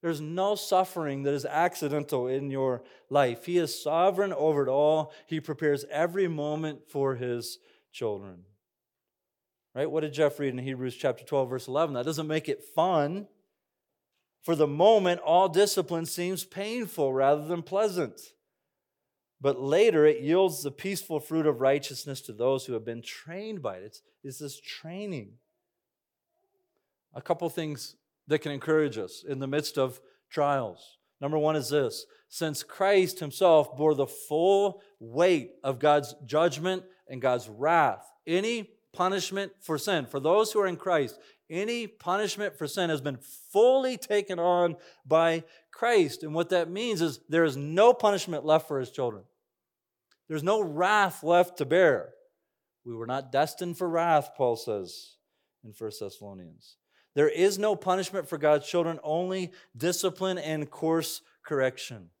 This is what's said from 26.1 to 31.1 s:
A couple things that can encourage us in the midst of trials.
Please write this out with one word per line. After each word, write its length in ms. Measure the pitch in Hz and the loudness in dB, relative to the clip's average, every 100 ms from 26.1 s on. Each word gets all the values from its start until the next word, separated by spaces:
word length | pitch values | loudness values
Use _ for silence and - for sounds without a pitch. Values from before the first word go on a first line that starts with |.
| _ _ _ _ _ _ _ _ _ _ | _ _ _ _ _ _ _ _ _ _
A 80 | - | -18
couple 280 | - 180 170 | -4 -4 -4
things 460 | - 156 143 - _ _ _ - | -6 -8 -10 -14 _ _ _ -4
that 120 | 151 | -2
can 140 | 151 | -2
encourage 440 | 143 - 156 151 110 | -8 0 2 2 -2
us 280 | 92 - - | -10 -12 -10
in 120 | 139 | -8
the 60 | 135 | -4
midst 320 | 143 147 - | -4 -4 -2
of 220 | 131 123 _ _ _ | -2 -2 _ _ _
trials. 680 | - 143 139 113 85 - _ _ | -2 0 0 -2 -10 -20 _ _